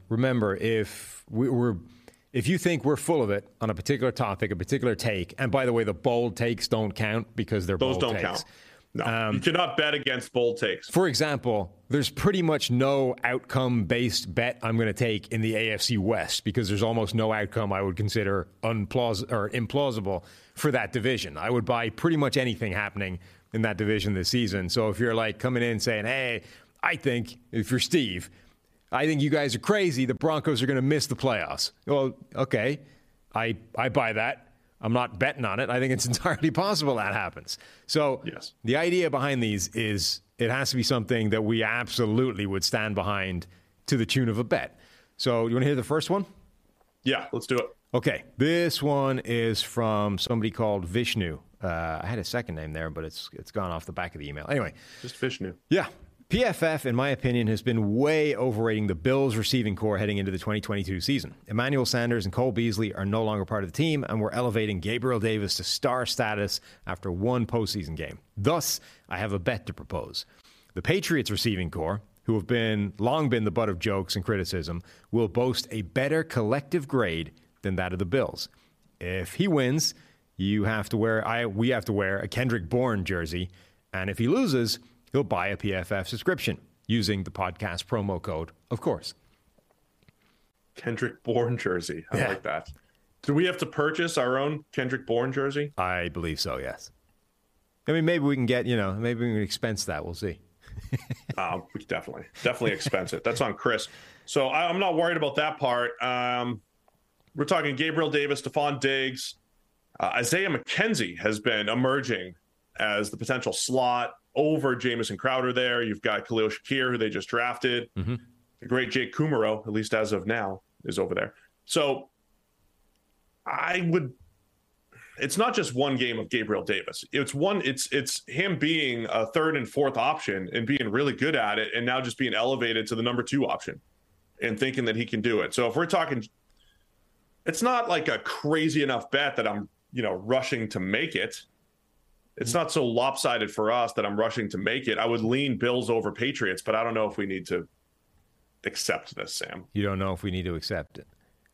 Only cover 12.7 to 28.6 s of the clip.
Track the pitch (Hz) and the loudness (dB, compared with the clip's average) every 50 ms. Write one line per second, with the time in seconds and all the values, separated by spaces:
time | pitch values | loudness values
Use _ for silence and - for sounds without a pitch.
12.7 | 123 123 131 135 139 139 135 127 117 - - 120 127 127 - - - 135 131 123 | 4 4 4 4 4 4 2 2 0 0 0 0 0 -2 -4 0 0 2 2 4
13.7 | 123 117 101 78 123 120 123 117 - - - 98 85 123 117 123 120 - - 113 | 2 2 2 2 2 2 2 2 0 -2 -4 0 0 0 0 0 -2 -4 -2 0
14.7 | 113 113 113 107 98 - 123 117 110 101 - - 117 110 110 113 110 107 113 110 | 2 2 2 2 2 0 0 0 0 -2 -4 -4 -2 0 0 0 2 0 0 0
15.7 | 107 101 - - 120 101 92 104 113 92 82 - - - - 110 92 127 113 92 | 0 0 0 0 2 2 2 2 2 0 0 -2 -4 -2 -2 0 0 0 0 0
16.7 | 104 98 113 113 117 117 107 101 110 110 110 110 110 107 104 98 - 117 107 101 | 2 2 2 2 2 0 0 2 2 0 2 2 0 0 -2 -2 -2 -4 -2 0
17.7 | 95 95 101 95 87 92 104 101 - 113 104 98 98 95 - - - _ - 113 | 0 0 0 0 0 -2 -2 0 0 0 0 2 0 0 -2 -6 -10 _ -2 -2
18.7 | 117 110 101 - - 127 120 117 107 95 120 - 123 107 101 107 - 123 113 - | 0 0 -2 0 0 0 2 2 0 -2 -2 -2 -2 -2 -2 -2 -2 -4 -4 0
19.7 | - 143 143 135 117 107 95 98 95 87 - - - - - _ _ - - 151 | 0 0 0 2 0 -2 -2 -2 -4 -4 -6 -12 -20 -20 -20 _ _ -2 0 2
20.7 | 127 127 107 92 - 123 101 127 127 104 - 85 71 78 - 110 123 120 107 - | 2 2 0 0 -2 0 2 2 0 0 -2 -6 -8 -6 -2 0 0 0 2 2
21.7 | 120 117 120 110 - - - 170 165 151 143 127 - 143 127 123 107 - 117 104 | 0 0 0 -4 -4 0 2 2 4 4 2 2 2 2 0 0 -2 -2 -4 -2
22.7 | 87 101 104 101 - 101 98 92 90 87 - - - - _ _ - 110 110 110 | -2 -2 -4 -4 -4 -4 -4 -4 -4 -8 -10 -16 -20 -20 _ _ -2 0 0 0
23.7 | 104 87 107 101 110 104 92 104 101 92 90 - - 123 117 98 95 98 90 87 | 0 0 0 2 2 2 2 0 0 0 0 0 0 0 0 0 0 -2 -2 0
24.7 | - 120 113 107 98 90 123 117 113 113 113 110 101 - - 127 127 120 120 120 | 0 0 0 0 0 0 0 0 2 0 0 -2 -2 -2 -2 -2 0 2 0 0
25.7 | 113 104 - 127 113 107 101 113 131 135 131 123 117 104 - - - - - _ | 0 0 0 0 0 0 0 -2 -2 -2 -2 -2 -4 -6 -8 -12 -20 -20 -20 _
26.7 | _ _ - 175 175 - - 143 120 120 113 - - - - _ - 113 104 - | _ _ 0 0 0 2 0 0 0 0 -2 -4 -10 -18 -18 _ -2 -2 0 2
27.7 | 127 123 - - 180 165 131 101 90 90 - - - - - - _ _ | 2 2 2 4 4 4 4 2 -2 -6 -8 -10 -18 -20 -20 -20 _ _